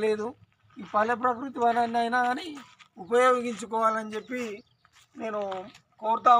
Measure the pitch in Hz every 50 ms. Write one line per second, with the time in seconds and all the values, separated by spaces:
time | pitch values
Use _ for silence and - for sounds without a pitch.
0 | 214 220 214 214 214 233 285 _ _ _ _ _ _ _ _ - 214 175 - 214
1 | 214 226 240 220 240 254 240 226 269 277 240 262 240 233 233 240 240 233 226 240
2 | 233 233 240 247 247 247 254 285 370 339 294 277 247 - - _ - _ _ -
3 | 185 170 233 240 254 254 254 247 240 247 233 190 233 196 220 220 226 220 220 220
4 | 220 214 214 214 208 - 254 247 240 220 202 208 - _ _ _ _ _ _ _
5 | _ _ _ 254 233 220 214 208 202 196 190 185 185 226 - - _ _ _ _
6 | 220 220 226 226 - 247 240 240